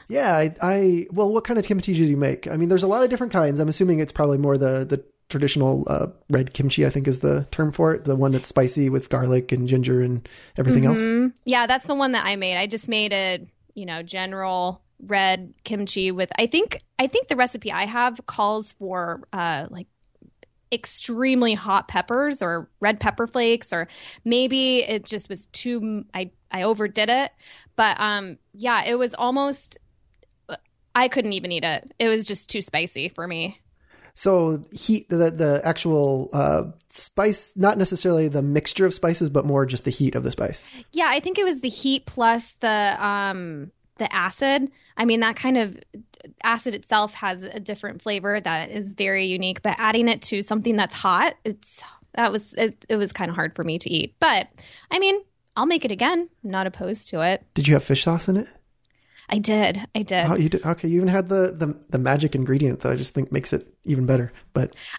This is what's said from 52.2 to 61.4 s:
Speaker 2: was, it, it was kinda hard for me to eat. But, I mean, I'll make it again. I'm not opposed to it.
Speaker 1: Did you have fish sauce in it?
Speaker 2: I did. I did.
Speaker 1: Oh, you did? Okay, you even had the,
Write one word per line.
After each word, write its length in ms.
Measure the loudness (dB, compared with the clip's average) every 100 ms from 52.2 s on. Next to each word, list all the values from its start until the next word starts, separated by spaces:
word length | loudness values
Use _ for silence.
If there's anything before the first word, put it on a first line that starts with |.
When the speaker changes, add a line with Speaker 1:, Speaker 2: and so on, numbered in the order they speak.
| 0
Speaker 2:
was, 220 | 0 -6
it, 300 | -2 -2 -2 _
it 80 | -2
was 160 | 0
kinda 220 | -2 -4
hard 200 | -2 -4
for 80 | -2
me 160 | -4 -4
to 100 | -2
eat. 260 | -2 -2 _
But, 300 | 2 2 0 -12 -20 -20 _
I 80 | 0
mean, 220 | 2 0 -4 _ _ -2
I'll 100 | 0
make 180 | 0
it 80 | -2
again. 360 | 0 0 0 -2 _
I'm 80 | -6
not 160 | -4 -4
opposed 420 | -4 -8 -8 -8
to 100 | -2
it. 240 | 0 0 -4
Speaker 1:
Did 140 | -2 4
you 60 |
have 100 | 4
fish 180 | 4 0
sauce 260 | 2 0 2
in 80 | 0
it? 120 | -2 -14 _ _ _ _ _ _ -4
Speaker 2:
I 80 | -2
did. 480 | 0 2 2 0 -4
I 80 | -6
did. 260 | -2 0 2
Speaker 1:
Oh, 60 | 2
you 120 | 2
did? 160 | 0
Okay, 240 | -2 -2 0
you 80 | 2
even 120 | 2
had 200 | 2 0
the, 240 | 2